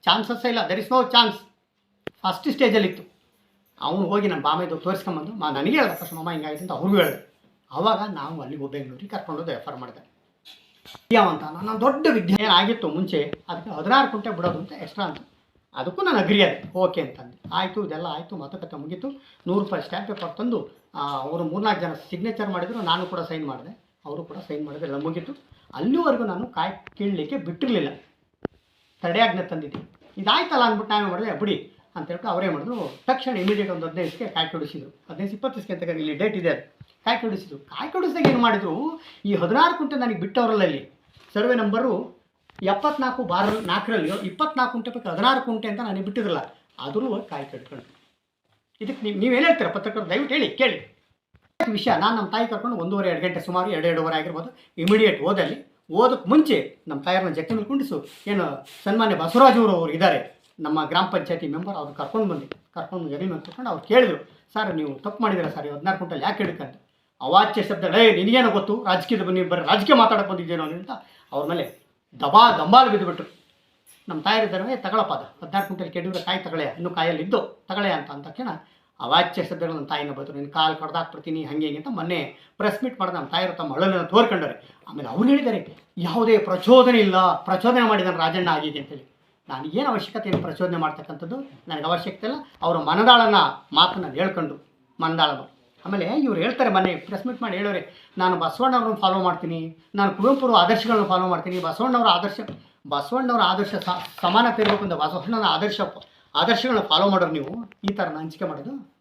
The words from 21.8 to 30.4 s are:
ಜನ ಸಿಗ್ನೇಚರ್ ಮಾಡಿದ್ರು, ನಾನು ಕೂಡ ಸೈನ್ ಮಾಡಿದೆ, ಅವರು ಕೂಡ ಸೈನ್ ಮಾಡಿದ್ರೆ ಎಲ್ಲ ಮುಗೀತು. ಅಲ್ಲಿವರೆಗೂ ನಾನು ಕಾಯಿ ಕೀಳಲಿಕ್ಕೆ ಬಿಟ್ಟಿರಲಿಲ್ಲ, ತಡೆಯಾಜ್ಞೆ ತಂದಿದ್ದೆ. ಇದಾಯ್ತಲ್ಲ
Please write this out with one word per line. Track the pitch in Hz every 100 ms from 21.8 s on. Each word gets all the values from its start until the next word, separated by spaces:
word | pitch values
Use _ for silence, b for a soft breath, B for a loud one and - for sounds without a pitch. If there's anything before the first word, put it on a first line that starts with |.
ಜನ | 170
ಸಿಗ್ನೇಚರ್ | 160 - 170 220 220 196
ಮಾಡಿದ್ರು, | 180 175 233
ನಾನು | 180 175 180
ಕೂಡ | 175
ಸೈನ್ | 165 160 151
ಮಾಡಿದೆ, | 127 170 226 _ _
ಅವರು | 143 147
ಕೂಡ | 165 147
ಸೈನ್ | - 147 151
ಮಾಡಿದ್ರೆ | 143 151
ಎಲ್ಲ | 139
ಮುಗೀತು. | 156 165 170 285 _ b b
ಅಲ್ಲಿವರೆಗೂ | - 220 302 320 233
ನಾನು | 220 180 247
ಕಾಯಿ | - 175 - - _
ಕೀಳಲಿಕ್ಕೆ | 202 190 147 277
ಬಿಟ್ಟಿರಲಿಲ್ಲ, | - 165 269 214 139 139 _ _ _ _ - _ _ _ _ _
ತಡೆಯಾಜ್ಞೆ | 175 180 226 180
ತಂದಿದ್ದೆ. | 175 160 147 - - _ _ -
ಇದಾಯ್ತಲ್ಲ | 196 277